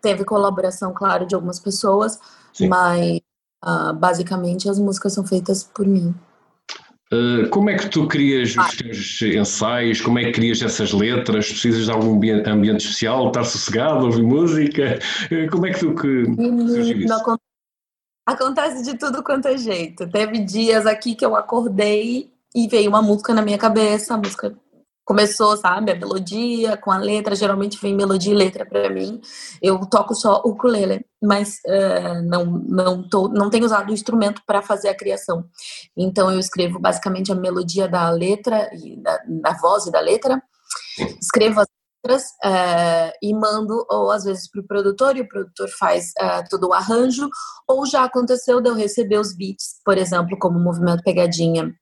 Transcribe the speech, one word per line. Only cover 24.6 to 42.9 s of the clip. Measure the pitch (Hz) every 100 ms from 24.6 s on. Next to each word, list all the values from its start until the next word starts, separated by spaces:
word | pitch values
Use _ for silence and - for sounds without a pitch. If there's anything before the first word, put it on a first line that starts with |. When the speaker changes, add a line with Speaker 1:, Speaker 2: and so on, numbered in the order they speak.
| _ _ _ _ -
Speaker 1:
começou, | 202 208 - 214 214
sabe, | 185 185 214
a | 175
melodia | 202 190 180 208 240 233 226 208
com | -
a | 190
letra, | 208 214 208
geralmente | 202 202 196 202 202
vem | 202 196
melodia | 196 196 180
e | 208
letra | 190 - -
pra | - 98
mim, | 190 190 226 - - - -
eu | 185 190 190
toco | 214 202
só | 233 226 196
ukulele, | 240 208 247 220 190 196 - _
mas, | 208 202 202 - -
eh, | 196 196 180 175 175
não, | 170 175 175 175 -
não | 185 185 185 180
tô, | 202 190
não | 208 202
tenho | 226
usado | 233 214 196
o |
instrumento | 214 - 226 202 208 -
pra | 202
fazer | 202 202 202
a | 190
criação, | 196 196 - 170 175 - - - - -
então | 185 185 190
eu | 185
escrevo | 190 - 175 175
basicamente | 175 175 196 185 190
a | 185
melodia | 185 180 175 175 190
da | 180 170
letra, | 170 180 208 226 220 -
e | 170 160 -
da, | - 165 -
da | 80 156
voz | - 165 202 185
e |
da | 160
letra, | 160 214 269 269 _ _ _ - - - - -
escrevo | - - 214 214
as | 202 _ _ _
letras, | 240 262 262 _
eh, | 202 185 180 170 170